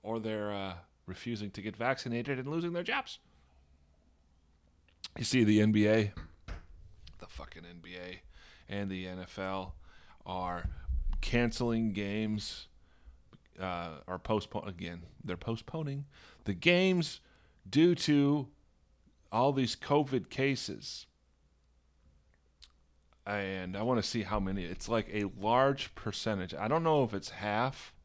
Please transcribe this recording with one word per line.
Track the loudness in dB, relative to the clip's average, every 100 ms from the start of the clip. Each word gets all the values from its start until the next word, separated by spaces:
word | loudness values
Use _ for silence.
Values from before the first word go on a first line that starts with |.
or | -4 -4
they're, | -2 -2 -2
uh, | -4 -6 -8 -14 _ -14
refusing | -10 -6 -6 -6
to | -8
get | -10 -4
vaccinated | -2 -2 -2 -4 -2 -4
and | -2
losing | -4 -2
their | -4
jobs. | -2 -4 -4 -14 _ _ _ _ _ _ _ _ _ _ _ _ _ _ _ _ _ _ -14 -4
You |
see | 2 6
the | 8 8
N | 8
B | 6 6
A, | 6 4 -2 -16 -18 -12 -12 -12 -20 -20 -20 -20 -18
the | -16
fucking | -14 -14 -16 -16
N | -16
B | -14 -12
A | -12 -14 -16 -20 -20 -20 -8
and | -4 -4
the | -4 -6
N | -8
F | -10 -6
L | -4 -4 -6 -10 -16 -20 -20 -20
are | -8 -4 -4 -4 -4 -6 -2 0 2 0
canceling | 2 2 2 0 0 2 0
games, | 0 -2 -2 -2 -2 -4 -10 -14 -20 -20 -20 -20 -20 -20 -20 _ -10
uh, | -6 -6 -6 -10 -8
are | -8
postpone-, | 0 0 0 -8 -8
again, | -8 -8 -10 -14 -14
they're | -8 -6
postponing | -4 -6 -6 -8 -6 -6 -10 -16 -20 -12
the | -6
games | 0 4 6 6 4 0 -6 _ _ _ _ 0
due | 6 6 6
to | 4 6 6 4 -2 _ _ _ _ _ _ _ _
all | 2 4
these | 4 0 0
covid | 2 4 4 0 -2
cases. | 0 0 0 -4 -8 -10 -14 -16 _ _ _ _ _ _ _ _ _ _ _ _ _ _ _ -20 _ _ _ _ _ -6
And | -4 -2 -4 -4 -2
I |
wanna | 2 2
see | 2 -2
how | 0 0
many. | 0 -2
It's | -4 -6 0
like | 0 0
a | -2 -2 -2
large | 4 6 6 2 -4 -8
percentage. | -8 -4 -2 -2 -2
I | -4 0
don't | 2
know | 4 4
if | 4 0
it's | -6
half | -6 -2 0 0 -2 -16 -20